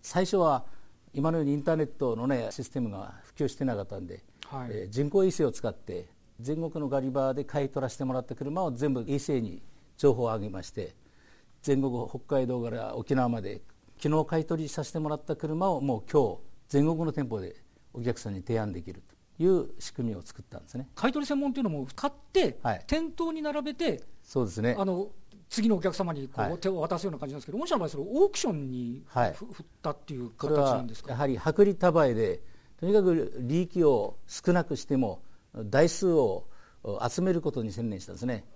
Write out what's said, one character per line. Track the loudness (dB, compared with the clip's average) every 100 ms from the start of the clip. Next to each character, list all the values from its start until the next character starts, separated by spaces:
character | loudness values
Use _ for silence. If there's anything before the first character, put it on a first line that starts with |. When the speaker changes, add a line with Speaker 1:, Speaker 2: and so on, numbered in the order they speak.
Speaker 1:
最 | -2 0
初 | 2 4
は | 4 4 0 -8 -12 -20 -10
今 | 0 2
の | 2
よ |
う | 2
に |
イ | 2
ン |
タ | 2
ー | 2
ネ |
ッ | 0
ト | 0 -2
の | 0 0
ね、 | 0 -2
シ | -6
ス | -6
テ | -4
ム | -4
が | -4 -10 -16
普 | -20
及 | -4 -4
し | 0
て |
な | -2
か | -2
っ | -4
た | -8
ん | -10
で、 | -14 -18 -20 -14
Speaker 2:
は | -10 -8
い。 |
Speaker 1:
え | -8 -6
ー、 |
人 | -2 2
工 | 4
衛 | 4
星 | 4
を | 0
使 | 2 -6
っ |
て、 | -6 -8 -10 -10 _ -20 -12
全 | -6 -4
国 | -2 -4
の | -2
ガ | 0
リ | 0
バ | 0 0
ー |
で | 0
買 | -2 -2 -2
い |
取 | -2
ら | -4
せ | -4
て |
も | -2
ら | -2
っ |
た | -4 -8
車 | -6 -2
を | -2
全 | 0 0
部 | 0 0
衛 | -2
星 | 0 -2
に | -2 -8 -14 -20 -20 2
情 | 4
報 | 4
を | 2
上 | -2
げ | -4
ま | -8
し | -10
て、 | -8 -10 -12 -20 -20 -20 -20 -20 -10
全 | 0 2
国、 | 2 -2 -4
北 | -8
海 | -2 0 2
道 | -2
か | -4
ら | -4 -6
沖 | -6 0 2
縄 | 4
ま | 2
で、 | -4 -8 -12 -18 -20 -4
昨 | 2 2
日 |
買 | 2 0
い |
取 | 0 -2
り | -2
さ | -6
せ | -6
て | -4
も | -4
ら | -4
っ |
た | -4
車 | -4 -2 0 0
を | 2
も | 0 -2
う | 4
今 | 4 4 0
日、 | -10 -14 0
全 | 4 4
国 | 4
の | 0
店 | -2 -2
舗 | -4
で | -6 -10 -20 _ -16
お | -6
客 | -2 -2
さ | -4
ん |
に | -8
提 | -2 0
案 | 0
で | -6
き | -10
る | -14 -18 -20 _ 0
と |
い | 4
う | 4 2 -6
仕 | -8
組 | -4 -4
み | -4
を |
作 | -10 -18
っ |
た | -16 -16
ん |
で | -12
す | -12
ね。 | -10
Speaker 2:
買 | 0 0
い |
取 | 0
り | -2
専 | 0
門 | 0
っ |
て | 0
い |
う |
の | 0
も | -2 -6 -4
買 | -4
っ | -6 -2
て、 | 2 2 0
Speaker 1:
は | -2
い。 | -2 0
Speaker 2:
店 | -2 -2
頭 | -2 -4
に | -2
並 | -4 -4
べ | -4
て、 | -2 -2 -2 -6 -16
Speaker 1:
そ | -6 -2
う | -2
で |
す | 0
ね。 | 0 0
Speaker 2:
あ |
の、 | 0 -2 -4 -8 -14 -20 -6
次 | 0 4
の | 4
お |
客 | 2
様 | 0 -2
に | -2 -6
こ | -2
う、 |
Speaker 1:
は | -2
い。 | 0
Speaker 2:
手 | -2
を | 0
渡 | 0 -2
す |
よ | -2
う |
な | -6
感 | -8
じ |
な | -8
ん |
で |
す | -8
け |
ど、 | -6
御 | 0
社 |
の | 0
場 | 0
合 |
そ | -4
れ | -2
オ | 4 6
ー |
ク | 6
シ | 2
ョ |
ン | -2 -4
に | -4 -6 -8 -4
Speaker 1:
は | 2 2
い。 |
Speaker 2:
ふ-、 | 0 -12
振 | -14
っ | -16 -8
た | -6
っ | -6
て | -8
い | -8
う | -8
形 | -6 2 4
な | 4 4
ん | 0
で |
す | -6
か？ | -6
Speaker 1:
こ |
れ |
は | -2
や |
は | 0
り | 0 0
薄 | 4
利 | 4
多 | 6 4
売 | 6 6
で、 | 4 2 0 -6 -14 -20 -6
と | 4
に |
か | 6
く | 6 4 2 -2
利 | 0 0
益 | 2 4
を | 6 6 2 -4 -10
少 | -4 2
な | 2
く | 2 -4
し |
て | 0 0
も | 0 -2 -10 -18 _ -10
台 | 0 4 4
数 | 4 2
を | 4 4 2 -6 -10 -16 -14 -8 -4 -2
集 | 0
め | 0
る | 2
こ | 0
と | -2
に | -6
専 | -4 -6
念 | -6
し | -10
た |
ん |
で | -8
す | -6
ね。 | -6 -8